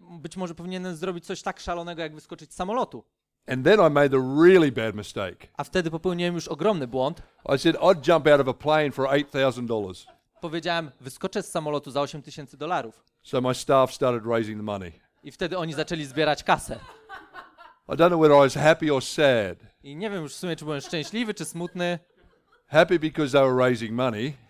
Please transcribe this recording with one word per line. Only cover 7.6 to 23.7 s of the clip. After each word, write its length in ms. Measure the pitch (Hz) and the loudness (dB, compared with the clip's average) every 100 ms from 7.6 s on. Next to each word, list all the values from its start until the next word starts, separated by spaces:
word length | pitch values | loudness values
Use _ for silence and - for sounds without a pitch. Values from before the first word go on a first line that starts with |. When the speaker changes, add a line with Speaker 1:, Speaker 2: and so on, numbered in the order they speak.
| 170 156 | 2 2
Speaker 2:
"I'd 320 | 170 180 131 | 4 4 4
jump 140 | 160 147 | 4 6
out 140 | 143 | 4
of 80 | 131 | 4
a 60 | |
plane 360 | 120 147 156 147 | -2 0 0 0
for 160 | 123 135 | -2 0
eight 160 | 143 147 | 0 -2
thousand 360 | 143 135 123 117 | 0 0 -2 -4
dollars." 380 | 113 95 92 - _ _ _ | -4 -4 -10 -20 _ _ _
Speaker 1:
Powiedziałem, 500 | 170 165 175 170 156 - | -10 -8 -4 -6 -6 -14
"Wyskoczę 420 | 127 - 185 214 | -18 -10 -8 -8
z 80 | - | -8
samolotu 400 | 170 151 147 143 | -6 -4 -6 -6
za 100 | 131 | -6
osiem 220 | 139 156 | -6 -8
tysięcy 340 | 143 160 139 135 | -16 -18 -18 -12
dolarów". 480 | 151 170 113 - _ _ | -6 -4 -6 -14 _ _
Speaker 2:
So 180 | - 131 | -6 -2
my 140 | 127 | -2
staff 380 | 123 - 135 131 | -2 2 4 4
started 320 | - 127 120 110 | 0 -2 -2 -2
raising 300 | 117 107 107 | -2 -2 -6
the 60 | |
money. 300 | 107 101 90 80 _ _ | -8 -8 -10 -18 _ _
Speaker 1:
I 100 | 139 | -18
wtedy 260 | - 175 180 | -8 -8 -6
oni 140 | 165 | -6
zaczęli 320 | 147 151 165 | -6 -6 -6
zbierać 400 | 143 131 151 143 | -6 -2 0 0
kasę. 340 | - 160 - 123 - - - 381 - 359 - _ - _ - | 0 -2 -4 -14 -16 -20 -20 -20 -20 -20 -20 _ -20 _ -6
Speaker 2:
I 40 | |
don't 160 | 156 170 | 2 2
know 120 | 170 | 4
whether 160 | 156 143 | 6 8
I 40 | |
was 140 | 135 | 6
happy 400 | 139 151 160 151 | 4 2 2 2
or 80 | 135 | -2
sad. 540 | - - 143 120 95 87 _ _ | -2 0 2 2 0 -6 _ _
Speaker 1:
I 140 | 139 147 | -18 -10
nie 140 | 208 | -8
wiem 120 | 196 | -8
już 100 | 147 | -10
w 20 | - | -10
sumie, 200 | 180 156 | -10 -8
czy 80 | |
byłem 160 | 151 143 | -8 -10
szczęśliwy, 540 | - 165 147 220 226 | -8 -8 -6 -6 -6
czy 100 | 202 | -8
smutny. 540 | 156 170 175 180 175 170 _ _ _ _ _ _ - | -10 -10 -10 -6 -6 -6 _ _ _ _ _ _ -2
Speaker 2:
Happy 320 | 151 170 175 | 2 4 2
because 340 | 156 156 143 139 | -2 -4 0 2
they 100 | 135 | 4
were 60 | 127 | 4
raising 240 | 127 | 2